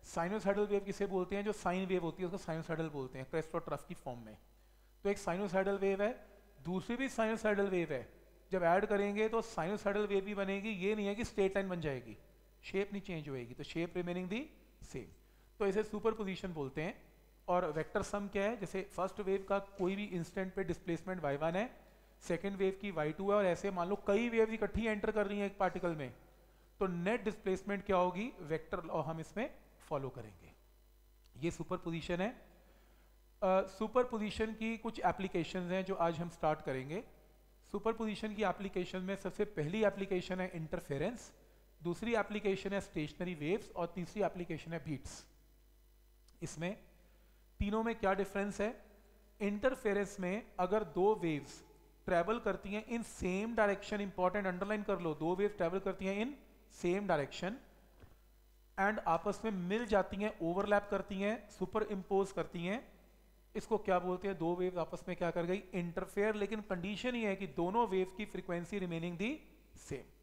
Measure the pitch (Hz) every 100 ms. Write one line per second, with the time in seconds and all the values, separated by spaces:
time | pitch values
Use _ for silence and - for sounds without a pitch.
0 | - - 170 214 190 202 208 202 202 196
1 | 202 190 180 196 208 208 190 180 185 180
2 | 165 - 180 190 - 160 160 160 160 147
3 | 131 135 131 165 156 170 160 143 - 170
4 | - 123 110 104 - - - - - -
5 | 202 202 - 175 202 190 190 196 196 196
6 | 208 254 - - - - 170 185 - 240
7 | 262 - 220 220 214 202 196 185 160 135
8 | - - - - - 190 170 185 208 202
9 | 202 202 220 226 220 - 165 208 202 202
10 | 208 196 190 202 190 196 214 196 185 214
11 | 202 208 214 - 190 196 196 175 156 131
12 | 117 104 - - - - - 190 202 202
13 | - 165 147 135 120 123 139 160 170 180
14 | 175 175 185 220 311 - - - - 135
15 | 101 - - - - - 202 196 214 214
16 | 220 220 196 185 190 160 135 156 170 -
17 | - - - - - 180 175 151 151 208
18 | 185 202 202 196 202 240 185 190 185 -
19 | 190 190 190 196 196 196 196 - 185 196
20 | 208 175 165 196 190 196 180 170 - 165
21 | 185 185 147 143 160 180 247 - - -
22 | - - - 170 196 190 190 190 202 160
23 | 151 156 196 208 190 165 202 180 170 202
24 | - 202 240 226 220 220 202 202 226 214
25 | 220 214 202 202 202 196 185 175 175 156
26 | 127 - - - - - - - 190 175
27 | 180 233 202 - 196 185 196 202 190 185
28 | 180 175 240 - 156 156 - 190 202 170
29 | 147 160 156 196 269 - - - - 147
30 | 135 123 107 92 82 - - - - -
31 | - - - 123 165 165 160 180 175 165
32 | 147 175 202 247 - - - - - -
33 | - - - - 190 190 196 - 220 247
34 | 247 220 208 - 220 214 226 226 226 -
35 | - 170 190 180 160 190 175 185 185 190
36 | 170 165 175 - 156 151 - 131 131 175
37 | - - - - - - - 214 220 226
38 | 220 202 220 208 196 175 202 185 175 185
39 | 185 196 190 - 208 - 147 214 208 196
40 | 196 180 - 185 185 170 160 175 - 139
41 | 175 240 - - - - - - 170 170
42 | 226 226 202 214 196 190 196 196 - 170
43 | 151 - 180 165 147 208 - - 170 185
44 | 170 208 175 185 175 156 165 165 147 139
45 | - - - - - - - - - -
46 | - - - - 165 147 170 220 - -
47 | - - - - _ - 196 214 226 226
48 | 196 190 196 196 202 - 208 - - -
49 | - - - - 202 208 254 233 214 202
50 | 196 - 180 202 - - 180 208 202 170
51 | 196 214 170 151 131 - - - - -
52 | - 170 175 240 214 190 196 208 220 233
53 | - - 185 185 220 233 208 196 - 208
54 | 202 180 180 196 190 180 202 214 208 190
55 | 170 147 160 185 208 202 170 190 196 180
56 | 190 196 247 294 - - - - 175 190
57 | 202 160 135 - 180 233 - - - -
58 | - - - - - - - - 196 220
59 | - 165 208 196 220 190 175 214 233 202
60 | 185 202 208 - 165 175 202 202 208 196
61 | - 190 202 233 - - 185 214 214 202
62 | - 196 190 - 160 175 175 226 - -
63 | - - - - - 214 - 208 202 180
64 | 180 180 196 185 165 175 180 180 160 170
65 | - 175 175 170 170 196 - 185 170 170
66 | 185 - 214 208 202 214 202 180 180 196
67 | 247 240 214 196 190 143 170 220 226 190
68 | 185 - 208 185 - 175 165 208 180 165
69 | 170 170 214 311 - - - - - 135
70 | - -